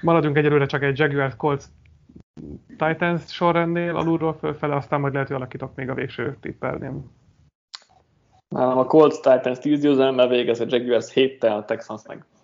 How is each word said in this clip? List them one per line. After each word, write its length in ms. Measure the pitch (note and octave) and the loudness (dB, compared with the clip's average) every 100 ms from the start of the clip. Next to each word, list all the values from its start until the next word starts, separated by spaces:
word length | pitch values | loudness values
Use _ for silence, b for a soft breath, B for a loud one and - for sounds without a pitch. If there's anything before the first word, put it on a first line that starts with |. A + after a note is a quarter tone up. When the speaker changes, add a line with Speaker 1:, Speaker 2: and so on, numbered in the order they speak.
Speaker 1:
maradjunk 360 | E3 E3 D3+ C#3+ | 2 2 4 2
egyelőre 300 | D3 D3 C#3 | 2 2 2
csak 160 | C#3+ | -2
egy 160 | C#3 C3+ | -2 0
Jaguars, 380 | D3+ C#3 C3+ A2+ | 0 0 -4 -2
Colts, 280 | D#3 C#3+ - _ _ _ _ - _ - D#3 C#3+ - | -4 -4 -8 _ _ _ _ -20 _ -18 -16 -18 -14
Titans 680 | - D#3 D#3+ F3 E3+ - | -4 -2 0 -2 -2 -6
sorrendnél, 640 | - F3 E3+ E3+ E3+ F3 E3 | -2 0 2 0 -2 -4 -2
alulról 380 | E3 E3 D#3+ | -2 -2 -2
fölfele, 400 | D#3 D#3 D3 D3+ | -4 -6 -4 -4
aztán 260 | C#3+ - D3 | -4 -2 -2
majd 120 | C#3+ | 0
lehet, 160 | C3+ C3+ | -2 -4
hogy 80 | C#3 | -6
alakítok 380 | B2 C3+ C3+ | -8 -10 -12
még 140 | - B2+ | -10 -8
a 60 | |
végső 420 | B2+ C3+ - A#2+ C#3 | -6 -8 -6 -8 -8
tippelném. 720 | - C3 C3 D3 C#3 C3 B2+ _ _ _ _ _ _ - _ _ _ _ _ _ - | -12 -8 -8 -6 -8 -12 -14 _ _ _ _ _ _ -20 _ _ _ _ _ _ -10
Speaker 2:
Nálam 300 | - B2+ B2+ | -2 0 2
a 80 | B2+ | 4
Colts, 280 | D#3 D3 | 6 6
Titans 440 | - C3+ B2+ C3 B2+ | 4 4 4 2 -2
tíz 220 | D3 D3 | -2 2
győzelemmel 480 | D3 C3+ C3+ B2+ B2+ | 2 4 2 4 2
végez, 320 | B2 A#2+ A#2 | 2 0 -2
a 60 | A#2 | 0
Jaguars 440 | B2+ B2 A#2 A2 | 0 2 0 0
héttel, 440 | - C3 C3 A2+ G#2 | 0 0 2 -2 0
a 80 | |
Texans 380 | G#2+ A2 - A2 - | -4 -8 -8 -14 -14
meg 180 | - - _ | -20 -20 _